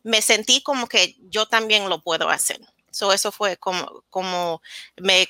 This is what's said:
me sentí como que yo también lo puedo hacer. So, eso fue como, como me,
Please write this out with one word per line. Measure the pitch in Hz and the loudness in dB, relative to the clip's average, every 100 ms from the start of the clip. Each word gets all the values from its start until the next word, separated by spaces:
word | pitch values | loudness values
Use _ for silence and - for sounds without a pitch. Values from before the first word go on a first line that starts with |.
me | 220 220 | -2 0
sentí | - 220 220 262 | 2 2 2 0
como | - 269 233 | 0 -4 0
que | 220 180 - 185 | 0 0 -2 -6
yo | 208 214 | -4 0
también | 226 220 214 196 | 0 2 0 0
lo | 160 | -4
puedo | 170 160 - | -2 -2 0
hacer. | 147 - - _ _ _ | 0 -2 -6 _ _ _
So, | - 202 | -4 0
eso | 196 208 | 2 0
fue | - 202 175 | -2 -4 -2
como, | 196 180 - - _ | -4 -4 -6 -12 _
como | 190 185 180 175 165 - - - - | -6 -4 -2 -4 -6 -10 -20 -20 -4
me, | 190 185 | 2 4